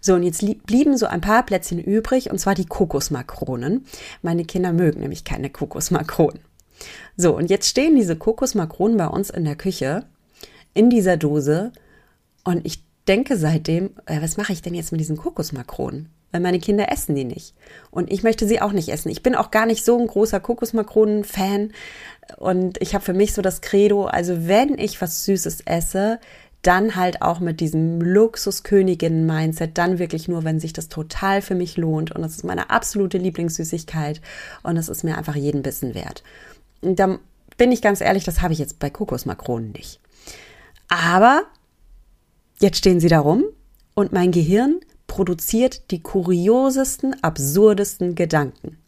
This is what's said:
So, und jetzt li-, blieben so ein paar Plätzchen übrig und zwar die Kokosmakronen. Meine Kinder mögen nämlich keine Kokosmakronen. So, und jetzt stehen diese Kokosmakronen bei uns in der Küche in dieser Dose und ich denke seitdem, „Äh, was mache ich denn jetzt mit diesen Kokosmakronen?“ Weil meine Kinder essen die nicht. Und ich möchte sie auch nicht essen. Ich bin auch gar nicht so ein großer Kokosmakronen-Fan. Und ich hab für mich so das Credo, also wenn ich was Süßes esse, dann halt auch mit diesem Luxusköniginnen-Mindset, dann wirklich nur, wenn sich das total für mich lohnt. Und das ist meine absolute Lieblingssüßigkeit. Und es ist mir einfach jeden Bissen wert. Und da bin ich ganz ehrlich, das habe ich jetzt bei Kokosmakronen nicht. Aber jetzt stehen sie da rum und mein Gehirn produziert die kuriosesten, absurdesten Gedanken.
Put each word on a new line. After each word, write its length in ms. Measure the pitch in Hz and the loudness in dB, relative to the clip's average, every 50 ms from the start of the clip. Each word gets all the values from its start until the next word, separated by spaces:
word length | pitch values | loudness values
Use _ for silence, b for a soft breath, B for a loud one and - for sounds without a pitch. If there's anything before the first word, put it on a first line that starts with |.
So, 140 | - - 185 | 4 2 2
und 100 | 180 175 | 2 2
jetzt 180 | 180 165 - - | 0 -2 -2 -2
li-, 180 | 202 220 - _ | -4 -4 -4 _
blieben 320 | - 214 247 294 294 277 254 | 0 2 4 4 4 4 2
so 80 | 226 | 0
ein 140 | - - - | -2 -2 -4
paar 240 | 165 202 214 233 254 | 0 2 2 2 2
Plätzchen 340 | - 196 185 - - 175 170 | 2 -2 -2 -2 -4 -6 -6
übrig 520 | - - 196 220 220 - 254 262 254 - | -2 0 0 0 0 2 0 0 0 -2
und 80 | - 190 | -6 -2
zwar 160 | - 196 196 | 0 0 0
die 120 | 190 185 | 0 -2
Kokosmakronen. 1200 | 165 - - 202 160 - 139 - - 151 127 127 - - - - - 131 120 120 143 196 262 262 B B B B B B B B | -6 0 -2 -2 0 0 -4 -2 -2 -6 -6 -6 -10 -10 -10 -8 -6 -6 -4 -2 -2 -2 -2 -4 B B B B B B B B
Meine 220 | 175 165 170 170 | -2 -2 -2 -2
Kinder 280 | 165 - 190 180 180 170 | -2 -2 -2 -2 0 2
mögen 280 | 170 180 160 151 - | 2 2 2 2 0
nämlich 240 | - 139 - - - | -6 -8 -8 -10 -8
keine 260 | - - - - 139 | -8 -6 -6 -6 -8
Kokosmakronen. 880 | - - - - - - 156 - 175 - - 160 - - 165 147 - - _ _ _ _ _ B B B B B B B B B B | -6 -6 -8 -8 -6 -6 -2 0 0 -2 -2 -4 0 2 2 2 2 -4 _ _ _ _ _ B B B B B B B B B B
So, 200 | - 180 175 147 | 2 2 2 4
und 120 | 87 160 170 | 2 2 0
jetzt 200 | 190 196 - - | 0 0 0 0
stehen 260 | - - 277 330 320 | 0 2 4 6 6
diese 200 | 277 220 175 165 | 6 6 4 0
Kokosmakronen 800 | 160 - - 226 - 277 254 - 214 170 160 - - 180 214 233 | -2 0 -2 0 0 -2 -2 0 -2 -2 -2 -2 0 0 2 2
bei 100 | 214 170 | 2 2
uns 240 | 156 - - 196 - | 0 -2 -4 -4 -4
in 140 | - - 170 | -4 -4 -4
der 120 | 156 147 | -4 -4
Küche 480 | 160 - 190 185 - - 131 147 190 262 _ _ _ _ B B B B B B B B B _ | -4 -4 -6 -4 -2 -4 -4 -4 -4 -6 _ _ _ _ B B B B B B B B B _
in 160 | 202 214 247 | 4 6 6
dieser 260 | 247 233 190 185 180 | 6 6 4 4 2
Dose 560 | 165 160 147 147 151 139 139 151 165 180 233 - b b b b b b b b b b _ _ _ _ | 2 2 0 0 0 2 2 0 0 0 -4 -8 b b b b b b b b b b _ _ _ _
und 220 | 180 180 - - | -2 -2 -2 -2
ich 160 | 160 160 - - _ _ _ _ | -6 -10 -10 -16 _ _ _ _
denke 300 | - 190 214 269 - 277 | 0 2 2 2 0 0
seitdem, 540 | 202 156 151 160 156 156 160 165 170 185 196 - - - | 0 2 2 0 0 0 0 -2 -2 -2 -4 -8 -12 -10
„Äh, 140 | - 156 151 | -6 -6 -4
was 160 | 151 165 - | -4 -4 -4
mache 160 | - 208 - - | -4 -4 -4 -6
ich 100 | - - | -6 -6
denn 120 | 175 170 | -8 -8
jetzt 180 | 170 165 - - | -8 -6 -6 -4
mit 80 | 160 | -4
diesen 160 | 156 160 156 | -2 -2 -4
Kokosmakronen?“ 920 | 151 - 349 - - 160 - - 135 120 - - - 127 127 - 139 156 - _ _ _ _ - | -4 -6 -8 -6 -6 -8 -8 -8 -10 -12 -12 -10 -8 -8 -8 -8 -10 -14 -14 _ _ _ _ -4
Weil 80 | 175 | -2
meine 200 | 175 185 180 185 | 0 0 0 0
Kinder 300 | - - 202 202 202 - - | 0 0 0 0 2 0 -2
essen 220 | - - - 156 | -4 -2 -2 -2
die 100 | 139 135 | -2 -2
nicht. 300 | 123 - - - - _ B B B B B B B | -6 -8 -10 -14 -20 _ B B B B B B B
Und 220 | B - 175 - - | B -6 -4 -4 -4
ich 100 | 196 185 | 0 2
möchte 240 | 226 220 220 226 | 0 2 2 0
sie 140 | 202 226 - | 0 2 2
auch 120 | - 208 202 | 0 0 0
nicht 160 | 196 160 165 | -2 -2 -2
essen. 200 | - 156 - 160 | -6 -6 -6 -8
Ich 140 | - - - | -8 0 0
bin 120 | 254 254 | 0 2
auch 160 | - - - | 2 -2 0
gar 160 | - 214 220 | 0 0 2
nicht 180 | 226 226 220 - | 2 0 0 4
so 140 | - 240 240 | 2 4 4
ein 80 | 240 | 2
großer 320 | 226 - 202 214 214 202 196 | 0 2 0 0 2 0 -4
Kokosmakronen-Fan. 1300 | 190 - 233 233 - 226 - 226 214 - - 214 220 214 208 214 208 - - 190 190 190 202 202 208 214 214 B B B B B B B B B B _ - | -2 -2 -4 -4 -4 -4 -2 -2 -4 0 2 4 4 4 2 -2 -2 -4 -4 -4 -2 0 0 -2 -2 -4 -6 B B B B B B B B B B _ -20
Und 440 | - - - 185 185 185 185 180 - | -6 -2 0 0 2 0 -2 -2 -4
ich 140 | 190 180 - | -6 -2 -4
hab 80 | 196 - | -4 -2
für 120 | - 180 | -2 2
mich 200 | 190 202 208 - | 2 2 2 2
so 80 | - 185 | -2 -2
das 180 | 190 175 - | -2 -2 -4
Credo, 460 | - - - 196 202 208 208 202 196 | -8 0 4 4 6 6 4 4 2
also 400 | - - - 175 175 180 170 165 | 0 0 -2 0 0 -2 -2 0
wenn 320 | 165 190 214 262 294 285 - | 2 4 4 4 2 0 -2
ich 220 | - 208 - - | -2 -6 -4 -4
was 240 | - 170 - - - | -6 -6 -6 -6 -2
Süßes 380 | - 196 185 - 165 160 - - | 0 0 0 0 -4 -8 -8 -6
esse, 560 | - 170 170 160 - - 190 196 214 226 226 B B B B B B B _ _ | -4 -2 -2 -2 -2 -2 0 0 0 0 -2 B B B B B B B _ _
dann 320 | 180 180 185 202 220 202 | 4 4 4 4 0 0
halt 280 | 180 180 180 175 - - | 0 0 0 0 0 0
auch 180 | - 170 165 | -2 0 0
mit 180 | 180 170 160 160 | -2 -4 -2 -2
diesem 420 | 170 156 151 156 160 165 165 170 | -2 0 0 0 0 0 0 0
Luxusköniginnen-Mindset, 1800 | 170 175 185 202 220 226 220 - - 202 196 - - - 208 196 190 185 180 170 - 165 165 160 160 160 160 156 160 160 156 160 170 165 160 | 0 4 6 6 6 4 2 -4 -6 -6 -6 -6 -4 2 4 4 4 4 2 0 0 0 2 2 2 2 2 0 0 -2 -2 -2 -6 -4 -2
dann 220 | 175 175 175 185 175 | -2 0 0 0 0
wirklich 300 | 180 165 165 160 160 - | -2 -4 -4 -6 -4 -4
nur, 160 | 175 170 160 | -4 -2 -2
wenn 160 | 160 160 160 | -2 -2 -2
sich 120 | 156 165 160 | -4 -4 -10
das 160 | - 160 - | -10 -12 -10
total 540 | - 160 156 156 - - - 196 196 196 202 | -10 -10 -10 -8 -6 -4 -2 0 0 0 0
für 120 | - 196 | -2 -2
mich 220 | 180 180 175 - | -2 -2 -4 -4
lohnt. 360 | - 165 160 156 156 160 160 - | -2 -2 0 0 -2 -2 -4 -6
Und 100 | - 165 | -6 -6
das 140 | 160 160 | -6 -8
ist 80 | - - | -8 -8
meine 260 | 175 180 180 - - | -6 -6 -6 -4 -2
absolute 480 | - 233 - - - 208 196 185 - 185 | -2 -2 -2 -2 -2 -2 -2 0 -2 -2
Lieblingssüßigkeit. 1040 | 180 185 165 - 170 170 165 - 165 160 - 170 160 - - 160 151 147 151 156 B B B B B B B B B | -2 -2 -4 -2 -4 -4 -4 -4 -6 -6 -6 -8 -8 -6 -6 -4 -4 -4 -6 -8 B B B B B B B B B
Und 140 | - 165 | -4 -2
es 120 | 165 165 165 | -2 -2 -4
ist 140 | - - - | -6 -6 -4
mir 160 | 165 160 - | -4 -4 -4
einfach 180 | 160 156 147 | -4 -4 -4
jeden 260 | 147 139 147 147 143 135 | -2 -2 0 -2 -2 -2
Bissen 320 | 135 139 - - 127 113 | -4 -6 -6 -8 -6 -6
wert. 280 | - - - - - B B B B B B B B B _ _ _ | -8 -10 -10 -14 -16 B B B B B B B B B _ _ _
Und 200 | - 180 185 175 | -2 -2 2 4
da 180 | 196 190 190 - _ _ _ _ _ _ - | 2 2 2 -2 _ _ _ _ _ _ 2
bin 160 | _ 240 247 254 | _ 4 4 4
ich 100 | 233 - | 4 2
ganz 180 | 214 202 196 | 2 2 2
ehrlich, 240 | - - 190 196 190 | 2 0 0 0 0
das 160 | - 165 - | -2 0 0
habe 120 | - 170 160 | 0 0 0
ich 80 | 160 | -2
jetzt 180 | 147 - - _ | -4 -6 -6 _
bei 100 | - 143 | -6 -6
Kokosmakronen 840 | 139 - 214 - 143 131 - 127 90 - - - 123 113 113 107 104 | -6 -6 -6 -6 -6 -6 -6 -8 -8 -8 -6 -6 -4 -4 -4 -8 -12
nicht. 280 | - - - - _ _ B B B B B B B B B B B B B B B B B | -14 -18 -18 -20 _ _ B B B B B B B B B B B B B B B B B
Aber 540 | 175 170 165 170 175 185 208 240 269 302 403 - _ _ _ _ _ _ _ _ - - _ _ _ _ _ _ _ _ _ _ _ _ | -4 -2 0 2 4 6 8 8 6 6 2 -2 _ _ _ _ _ _ _ _ -20 -20 _ _ _ _ _ _ _ _ _ _ _ _
jetzt 180 | - 196 - - | 2 2 2 4
stehen 220 | - 190 185 175 | 4 4 4 6
sie 80 | 160 170 | 6 6
da 100 | 165 160 | 6 6
rum 260 | 143 147 165 220 330 427 440 _ _ _ _ _ _ _ _ | 6 4 4 4 2 0 -2 _ _ _ _ _ _ _ _
und 180 | - 202 180 - | -2 0 0 2
mein 180 | 185 180 180 | 2 2 4
Gehirn 500 | 175 175 165 156 185 208 247 277 320 359 370 _ _ - _ _ | 4 2 2 4 4 4 4 2 0 0 -2 _ _ -20 _ _
produziert 800 | - - 196 185 180 170 - - - 220 240 262 - - - _ | -4 -2 -2 -2 -2 -4 -4 -2 0 2 2 2 0 -4 -8 _
die 120 | - 170 165 | -8 -8 -8
kuriosesten, 1160 | - - 196 175 170 185 170 175 196 226 247 262 269 254 269 269 262 - - - 262 262 - | -4 -4 -2 0 2 0 2 4 4 4 4 4 2 2 0 -2 -2 -2 -4 -4 -4 -4 -2
absurdesten 920 | - 165 160 - 139 139 147 185 208 220 208 196 202 202 - - 185 180 175 | -4 -4 -4 -2 -6 -2 2 6 6 6 6 4 0 -4 -4 -4 -4 -4 0
Gedanken. 640 | 165 175 165 - 156 143 127 - _ _ - - _ _ | -2 -2 2 2 0 0 0 -6 _ _ -18 -18 _ _